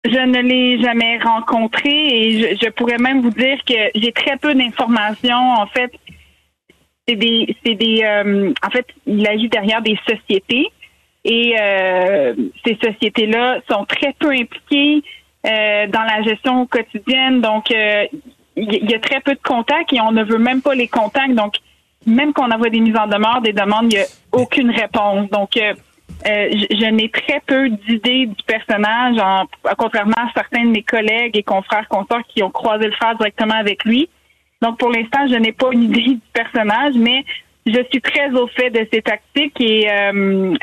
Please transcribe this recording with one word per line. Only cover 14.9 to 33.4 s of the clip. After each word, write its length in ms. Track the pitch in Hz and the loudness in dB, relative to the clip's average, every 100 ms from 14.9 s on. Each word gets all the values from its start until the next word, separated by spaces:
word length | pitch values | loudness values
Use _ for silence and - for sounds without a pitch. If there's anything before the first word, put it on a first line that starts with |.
| 302 294 - _ _ - | 2 -2 -20 _ _ -2
euh, 400 | 220 214 208 208 | 0 0 0 0
dans 140 | 220 | 0
la 200 | 226 214 | 0 0
gestion 420 | 220 214 262 254 | 0 -2 0 0
quotidienne. 800 | 247 247 220 220 - 262 262 254 | 0 -2 -4 -8 -2 0 2 2
Donc, 280 | 226 214 214 | 2 0 0
euh, 360 | 226 214 208 202 - - _ _ - | 0 2 0 -2 -6 -18 _ _ -8
il 160 | 214 | -2
y, 40 | 208 | -2
il 120 | 214 | 0
y 40 | |
a 40 | 226 | -2
très 220 | - 269 | -2 -2
peu 140 | - | -2
de 60 | 277 | -4
contacts 480 | - 247 220 320 339 | -2 -4 0 -2 0
et 80 | 254 | 0
on 120 | 220 | 2
ne 120 | 226 | 0
veut 140 | 214 226 | 0 2
même 240 | 240 262 | 2 0
pas 120 | 285 | 0
les 140 | 262 233 | 0 0
contacts. 460 | 247 214 269 269 | -2 0 -2 0
Donc, 220 | 240 208 - _ _ _ _ - | 0 0 -4 _ _ _ _ 0
même 260 | 226 294 | 2 2
qu'on 180 | 294 247 | 0 0
envoie 200 | 226 233 | 0 0
des 100 | 226 | 2
mises 160 | 226 220 | 2 2
en 100 | 214 | 0
demeure, 360 | 202 214 247 | 0 0 0
des 100 | 226 | 0
demandes, 400 | 208 202 208 233 | 0 0 2 2
il 40 | 208 | 2
n'y 60 | |
a 40 | 185 - _ | -2 -6 _
aucune 380 | 247 247 285 247 | -2 0 0 2
réponse. 580 | 233 214 233 208 196 202 | 0 -2 0 0 0 -2
Donc, 300 | 202 196 233 | -2 -2 -2
euh, 160 | 214 - _ _ _ - - | -2 -4 _ _ _ -8 -2
euh, 220 | 208 202 | 0 0
je, 240 | 214 202 | -2 -2
je 120 | 208 220 | 0 2
n'ai 240 | 220 220 | 2 0
très 320 | - - 285 - | -4 -2 -4 0
peu 220 | 262 269 | 0 2
d'idées 560 | 208 208 226 226 254 | -2 -2 -2 0 0
du 180 | 247 196 - | -2 -4 -4
personnage, 680 | 220 - 208 208 226 247 233 | -6 -2 -2 0 0 0 2
en, 260 | 190 190 185 - - 196 | 2 0 -2 -6 -6 -2
contrairement 400 | 226 226 208 220 | -2 -2 -2 -2
à 140 | 233 | -2
certains 320 | 233 202 240 | -4 -4 0
de 60 | 233 | 2
mes 120 | 220 | 0
collègues 540 | - 226 214 226 240 214 | 0 -2 0 0 -2 -2
et 60 | |
confrères, 460 | 202 196 190 214 214 | -2 -4 0 -4 -2
consorts 340 | 202 196 240 226 | -4 -2 -4 -4
qui 160 | - | -4
ont 80 | 190 | -4
croisé 360 | - 233 214 220 | -2 -2 0 -2
le 80 | 214 | 0
fer 160 | 226 226 | -2 0
directement 380 | 214 - | -4 -2